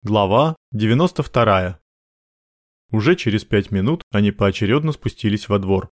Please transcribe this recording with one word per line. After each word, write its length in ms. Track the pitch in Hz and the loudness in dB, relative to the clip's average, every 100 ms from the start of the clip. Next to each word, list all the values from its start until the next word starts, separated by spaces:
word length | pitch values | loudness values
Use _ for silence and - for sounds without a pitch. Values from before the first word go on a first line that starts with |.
Глава 540 | - 107 95 110 156 160 _ | 0 0 2 2 2 -2 _
девяносто 520 | 110 107 120 175 - | -2 0 2 0 -2
вторая. 580 | 147 127 110 95 90 87 _ _ _ _ _ _ _ _ _ _ _ | -4 0 2 2 0 -8 _ _ _ _ _ _ _ _ _ _ _
Уже 280 | 110 110 185 | 0 2 0
через 260 | - 104 | 0 -4
пять 260 | - 98 95 | 0 -2 0
минут 320 | 98 104 170 - | -2 -2 -2 -4
они 200 | 104 104 | 0 0
поочередно 640 | 101 101 - 101 139 156 | 2 -2 0 0 0 0
спустились 560 | 151 - - 107 104 - | -4 -8 -4 -4 -4 -2
во 100 | 101 | -2
двор. 300 | 95 95 92 | 0 -2 -2